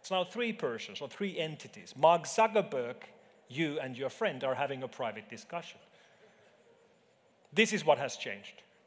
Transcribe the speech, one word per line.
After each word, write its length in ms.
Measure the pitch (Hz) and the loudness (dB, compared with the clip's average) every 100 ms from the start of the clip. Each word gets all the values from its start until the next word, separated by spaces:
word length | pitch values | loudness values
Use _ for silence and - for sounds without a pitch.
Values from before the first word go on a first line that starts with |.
It's 100 | - | 0
now 140 | 190 | -2
three 300 | 180 220 240 | 0 -2 -2
persons 480 | 220 139 113 - 98 | -2 -4 -4 -8 -10
or 60 | 139 | -10
three 300 | - 202 170 | -4 -4 -2
entities. 540 | 156 151 - - - - | -4 -6 -14 -16 -16 6
Mark 280 | 156 170 | 8 8
Zuckerberg, 720 | 156 - 220 214 180 135 120 127 - - - - _ | 4 4 4 4 2 -2 -4 -8 -16 -20 -20 -20 _
you 300 | 127 156 143 | -2 0 0
and 180 | 131 127 | -6 -4
your 100 | 135 | -6
friend 340 | - 214 135 | 0 -2 0
are 120 | 131 | -2
having 280 | 127 139 135 | 0 -2 -2
a 60 | 131 | -8
private 400 | - 120 107 104 | -6 -6 -6 -12
discussion. 500 | 113 - 170 170 - - - - _ 220 _ - _ - _ _ _ _ _ _ _ _ | -16 -10 -10 -10 -18 -20 -20 -20 _ -20 _ -20 _ -20 _ _ _ _ _ _ _ _
This 220 | - 220 | 4 4
is 100 | 214 | 4
what 140 | 151 139 | 4 4
has 180 | 139 - | 2 -6
changed. 460 | 127 101 101 - - _ | -8 -10 -14 -20 -20 _